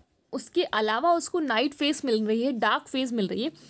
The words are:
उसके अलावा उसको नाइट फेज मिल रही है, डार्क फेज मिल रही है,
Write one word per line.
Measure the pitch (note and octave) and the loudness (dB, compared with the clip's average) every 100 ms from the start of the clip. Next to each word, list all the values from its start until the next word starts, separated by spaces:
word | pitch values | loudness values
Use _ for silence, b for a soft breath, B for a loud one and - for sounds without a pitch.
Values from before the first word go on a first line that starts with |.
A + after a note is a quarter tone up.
| - _ _ | -20 _ _
उसके | B3+ - F4 | -10 -4 -2
अलावा | - G#3+ G#3+ A3+ E4+ | 0 0 0 2 2
उसको | E4+ - F4+ | 2 0 -2
नाइट | C#4+ A3 C#4+ | 0 2 0
फेज | - D4 - C4+ | 0 0 0 0
मिल | A3 G#3+ | 0 2
रही | A3+ | 2
है, | C4 | 0
डार्क | A#3 G#3+ B3+ - | 0 0 0 -2
फेज | C4 C4 | -4 -2
मिल | A#3 F#3 | -2 -2
रही | F#3 | -2
है, | C#4+ B | -4 B